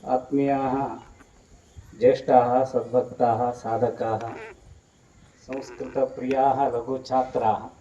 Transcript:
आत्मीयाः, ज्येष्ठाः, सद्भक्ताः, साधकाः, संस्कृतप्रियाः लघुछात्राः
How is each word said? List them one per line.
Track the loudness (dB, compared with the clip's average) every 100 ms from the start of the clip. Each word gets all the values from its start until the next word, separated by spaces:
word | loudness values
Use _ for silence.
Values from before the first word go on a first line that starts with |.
| 0
आत्मीयाः, | -2 0 0 2 0 0 -2 -4 -8 -16 -20 -20 _ _ -20 _ -20 -20 2
ज्येष्ठाः, | 4 4 4 4 6 2
सद्भक्ताः, | 2 -2 0 -2 -2 0 0 2 0
साधकाः, | -4 -4 0 0 -2 -2 -2 -4 -10 -14 -18 -20 -20 _ _ _ _ -20 _
संस्कृतप्रियाः | -12 -12 -10 -12 -6 -2 -2 -2 -4 2 2 4 0
लघुछात्राः | 0 -4 -8 -2 -2 0 0 0 0 -4 -18